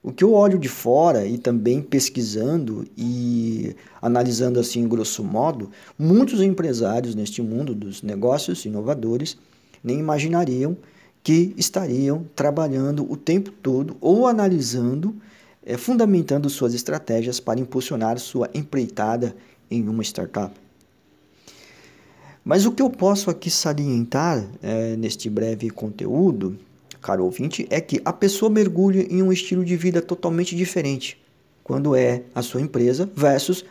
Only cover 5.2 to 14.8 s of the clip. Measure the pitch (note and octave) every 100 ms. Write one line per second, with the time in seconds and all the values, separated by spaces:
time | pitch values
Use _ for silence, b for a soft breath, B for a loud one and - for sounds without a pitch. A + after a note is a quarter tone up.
5.2 | G#2 G#2+ D3 C3+ G2 B B - D#3+ G3+
6.2 | C4+ A3 G3 F3 E3 A#2+ G#2 A2+ A#2+ G#2+
7.2 | G#2 - A2+ A#2 C#3+ G#2+ G2+ G2 G#2 G2+
8.2 | A#2+ C#3+ D#3+ F3 G#2+ G#2+ A2 C#3 A2+ A#2+
9.2 | D#3 - b b b b A#2 C#3+ D#3 D3+
10.2 | D#3 E3+ D#3+ B2+ C#3+ F#3 b b b _
11.2 | - D#3+ F3+ G3+ - - E3+ B2 C#3 D3+
12.2 | D#3+ - D3 C#3+ D#3 C3+ C#3 D3 C#3+ D3
13.2 | - F#3 G3 - - C3 C#3 - - G#3
14.2 | B3 A3+ G3 F3 A#2 B2